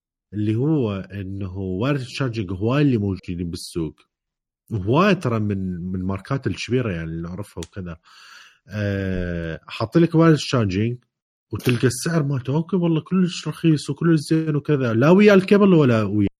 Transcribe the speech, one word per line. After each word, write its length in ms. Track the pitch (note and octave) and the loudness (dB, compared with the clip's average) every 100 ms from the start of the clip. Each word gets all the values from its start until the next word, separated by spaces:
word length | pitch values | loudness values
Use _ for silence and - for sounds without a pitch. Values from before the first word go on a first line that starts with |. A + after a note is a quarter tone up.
| _ _ _ | _ _ _
اللي 220 | G#2 G#2 | -4 -2
هو 400 | A2 D3 D#3 A2 | 0 0 0 0
إنه 640 | G2 F#2 G2+ F#2+ G2 G2+ F#2+ | -4 -8 -10 -10 -10 -10 -8
وايرلس 500 | F#2+ F#2 C3 C#3+ B2 | -6 -4 -2 -4 -6
شارجنج 440 | - C3+ A2+ F#2 | -6 -6 -6 -6
هواي 300 | F#2 A2+ C#3+ | -4 -2 2
اللي 160 | D3 A2+ | 2 2
موجودين 520 | G2+ F#2 - F2 F2 | -2 -4 -8 -8 -8
بالسوق. 500 | F2+ - F2 D#2 - _ _ _ _ _ _ - | -10 -10 -6 -6 -8 _ _ _ _ _ _ -10
هواي 420 | G#2+ F#2+ C#3+ G#3 | -6 0 2 2
ترى 260 | F#3 B2 A2+ | 0 -2 -2
من، 400 | G#2 G2 F#2 F2 F2+ | -2 -2 -4 -6 -8
من 120 | F#2 | -6
ماركات 420 | F#2 F#2+ - C#3 A2+ | -4 -6 -6 -4 -4
الكبيرة 440 | F2+ - B2 A2+ | -6 -4 -2 -2
يعني 140 | E2 | -6
اللي 180 | D#2+ E2 | -6 -8
نعرفها 400 | E2+ F2+ G2+ F#2 E2 | -10 -12 -14 -14 -14
وكذا. 300 | G2+ F2+ D#2+ _ - - - - _ - | -12 -14 -14 _ -20 -20 -20 -20 _ -12
آه، 920 | G#2 G2+ G2 F#2+ F#2 F2 F2 E2 D#2 - | -6 -4 -2 -4 -4 -4 -6 -6 -10 -12
حاط 300 | - A#2 E3+ | -8 0 2
لك 180 | E3 | 4
وايرلس 260 | D#3+ E3 D3+ | 4 4 4
شارجنج 580 | - C3 G#2 F#2+ A#2 B2 _ _ _ _ _ | 2 0 0 0 -2 -4 _ _ _ _ _
وتلقى 340 | G#2 B2+ B2 B2+ | -6 -2 0 0
السعر 360 | - E3 E3 | -2 -2 -2
مالته 340 | C#3 C3+ C3 D3+ | -2 -4 -2 -4
أوكي 200 | E3 F#3 | -2 -2
والله 240 | E3+ D#3 | 0 0
كلش 480 | - F#3 F3 - D#3 | 0 0 0 -2 -10
رخيص 420 | - E3 D3 - | 0 2 2 0
وكلش 300 | C#3 E3 D#3+ | -2 2 2
زين 360 | - D#3+ D#3 D3 | 2 0 0 -2
وكذا، 380 | D3 C#3+ B2 | 0 0 2
لا 160 | A2 C#3+ | 4 6
ويا 240 | F#3+ G#3 | 8 8
الكيبل 400 | G3 F#3+ G3+ G3+ | 6 6 6 6
ولا 280 | E3 C3+ A2+ | 6 6 4
ويا 260 | G2+ G#2 G2 | 2 0 0